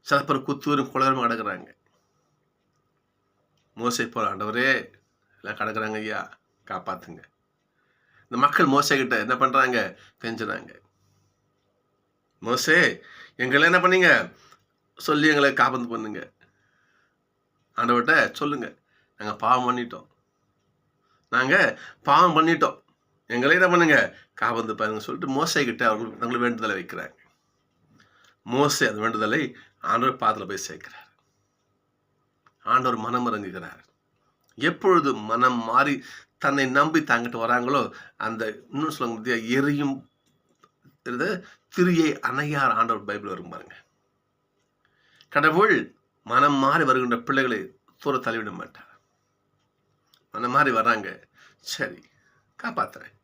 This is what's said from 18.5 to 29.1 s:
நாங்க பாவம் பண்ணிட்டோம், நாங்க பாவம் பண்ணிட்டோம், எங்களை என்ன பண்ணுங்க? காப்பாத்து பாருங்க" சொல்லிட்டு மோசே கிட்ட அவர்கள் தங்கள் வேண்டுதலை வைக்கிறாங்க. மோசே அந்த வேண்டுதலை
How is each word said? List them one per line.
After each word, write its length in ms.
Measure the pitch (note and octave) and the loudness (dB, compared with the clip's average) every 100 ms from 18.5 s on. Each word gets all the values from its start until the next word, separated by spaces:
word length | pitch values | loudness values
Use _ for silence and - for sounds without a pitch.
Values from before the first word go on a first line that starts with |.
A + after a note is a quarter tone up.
| C#3+ A2 - _ _ _ _ | -6 -8 -14 _ _ _ _
நாங்க 200 | G#2 G2+ | -10 -4
பாவம் 400 | A2+ B2+ B2 B2 | 0 2 2 -2
பண்ணிட்டோம், 300 | A#2+ G2 - _ _ _ _ _ _ _ _ _ _ _ _ | -6 -12 -20 _ _ _ _ _ _ _ _ _ _ _ _
நாங்க 500 | A#2+ C3 F#3 D3 - - - | -2 2 2 2 -2 -16 -10
பாவம் 340 | - C#3+ F3 D#3 | 2 6 6 4
பண்ணிட்டோம், 460 | D#3+ D#3+ D3+ - _ _ _ _ _ | 2 2 0 -2 _ _ _ _ _
எங்களை 300 | A#2+ C3+ F3 | 0 2 4
என்ன 120 | F3+ | 6
பண்ணுங்க? 500 | F3 E3 C#3 F#2+ - _ - | 4 6 4 2 -6 _ -6
காப்பாத்து 340 | A2+ A#2 A2 | -4 -4 -6
பாருங்க" 260 | G#2+ G#2+ G#2+ | -4 -4 -4
சொல்லிட்டு 320 | G#2+ F2+ C#3 | -8 -8 -4
மோசே 320 | C3+ E3 D#3+ | -2 0 0
கிட்ட 240 | C3 A2+ A#2+ | 0 0 0
அவர்கள் 300 | G#2+ A2+ - | 0 -4 -8
தங்கள் 200 | A#2 B2 | -4 0
வேண்டுதலை 440 | A#2+ A#2 A2 F#2+ | -2 -2 -4 -4
வைக்கிறாங்க. 340 | F2 F2 - _ _ _ _ _ _ _ _ _ _ _ _ _ | -6 -12 -12 _ _ _ _ _ _ _ _ _ _ _ _ _
மோசே 460 | - B2 D3 C#3+ B2+ | -6 0 2 2 0
அந்த 120 | G#2 | 0
வேண்டுதலை 560 | A2 | -4